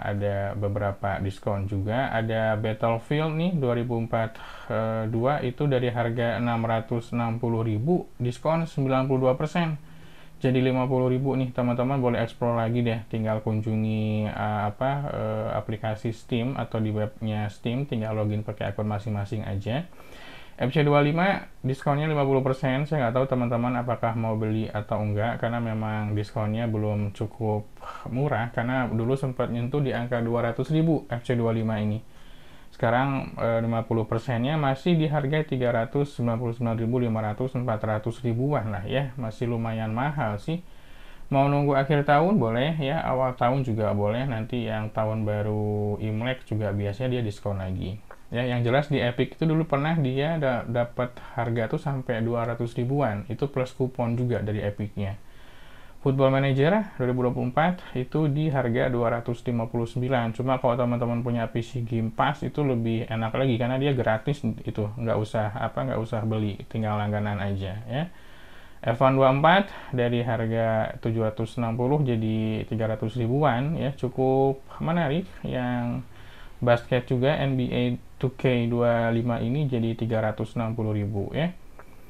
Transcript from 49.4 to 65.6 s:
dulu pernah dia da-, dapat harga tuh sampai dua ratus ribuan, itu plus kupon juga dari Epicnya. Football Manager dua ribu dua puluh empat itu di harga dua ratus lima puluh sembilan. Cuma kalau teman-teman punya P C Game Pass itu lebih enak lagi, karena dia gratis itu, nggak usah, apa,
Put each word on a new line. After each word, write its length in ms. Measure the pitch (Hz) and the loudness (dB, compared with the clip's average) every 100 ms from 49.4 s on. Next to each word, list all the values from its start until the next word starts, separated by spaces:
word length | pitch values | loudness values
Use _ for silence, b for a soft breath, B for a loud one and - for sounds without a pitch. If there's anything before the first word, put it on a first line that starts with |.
| 160 | 2
dulu 160 | 160 | 2
pernah 320 | 165 139 151 165 | 2 0 2 0
dia 400 | 131 135 151 165 | 0 0 0 0
da-, 320 | 135 117 113 | 0 0 0
dapat 480 | 120 120 - 123 - - - | -2 -2 -2 -6 -6 -8 -4
harga 320 | 117 117 113 | -2 0 0
tuh 80 | 151 | -2
sampai 400 | 147 135 127 113 | -2 -4 -2 0
dua 240 | 117 117 | 0 0
ratus 320 | 117 117 117 127 | -2 -2 -4 -2
ribuan, 480 | 123 143 123 101 101 | 0 2 0 -2 -6
itu 160 | 110 143 | -4 -2
plus 240 | 131 127 | -2 -4
kupon 480 | - 127 - 117 120 | -2 -2 0 0 0
juga 240 | 123 110 | 0 0
dari 160 | 107 107 | 0 -2
Epicnya. 560 | 101 - 101 - 98 104 B B B B B B B - 139 | -2 -4 -4 -4 -4 -6 B B B B B B B -2 0
Football 320 | 135 135 135 | 4 4 4
Manager 480 | 139 135 151 214 208 - | 4 4 4 4 0 -2
dua 40 | 123 | 0
ribu 160 | 127 123 | 2 0
dua 80 | |
puluh 160 | 127 123 | 0 0
empat 320 | 143 170 180 - 127 | 2 2 0 -4 -6
itu 320 | 127 151 156 | -2 0 2
di 240 | 147 156 | 2 2
harga 400 | 135 120 123 135 | 2 2 2 2
dua 160 | 120 117 | 2 2
ratus 320 | 117 120 120 127 | 0 -2 -4 -2
lima 160 | 117 113 | -2 -2
puluh 240 | 120 117 | -2 -2
sembilan. 480 | 123 127 127 113 110 | -2 0 0 0 0
Cuma 240 | 127 127 | 0 2
kalau 160 | 127 120 | 2 2
teman-teman 480 | 120 120 117 120 120 | 2 2 0 0 0
punya 240 | 120 113 | 0 0
P 160 | 120 113 | -2 -4
C 160 | 123 | -4
Game 320 | 117 113 110 | -2 0 0
Pass 320 | - 139 143 127 | 2 0 0 -4
itu 160 | 151 | 0
lebih 480 | 139 117 113 113 113 | 0 2 0 0 -2
enak 240 | 113 113 | -2 -2
lagi, 240 | 123 135 117 | 0 2 2
karena 240 | 120 131 | 0 2
dia 80 | 143 123 | 2 2
gratis 480 | 113 110 143 139 113 | 2 2 0 -2 -2
itu, 400 | 110 113 110 104 | -4 -4 -2 -4
nggak 320 | 120 113 104 | -2 0 0
usah, 320 | 107 117 107 | 0 -2 -2
apa, 240 | 113 | -2